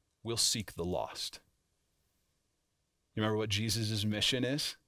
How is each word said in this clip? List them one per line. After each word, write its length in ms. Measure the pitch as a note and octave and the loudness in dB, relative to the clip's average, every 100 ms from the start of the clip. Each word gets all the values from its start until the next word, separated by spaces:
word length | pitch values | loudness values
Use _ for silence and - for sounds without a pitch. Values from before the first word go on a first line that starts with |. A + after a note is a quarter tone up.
| _ _ | _ _
will 160 | A2+ A2+ | -4 0
seek 340 | - A#2 - | 2 0 -4
the 120 | - | -4
lost. 560 | F2 D2+ - - - - _ _ _ _ _ _ _ _ _ _ _ _ _ _ _ _ _ | -2 -2 -4 -6 -8 -10 _ _ _ _ _ _ _ _ _ _ _ _ _ _ _ _ _
You 80 | A2 | 0
remember 140 | A2 G#2+ | 2 2
what 140 | G#2+ | 0
Jesus' 540 | G2 A2+ G#2+ A2 G#2+ | 0 0 0 0 0
mission 400 | G#2+ G#2+ - B2+ | 0 2 2 2
is? 320 | B2 D3 - - | 2 0 -2 -6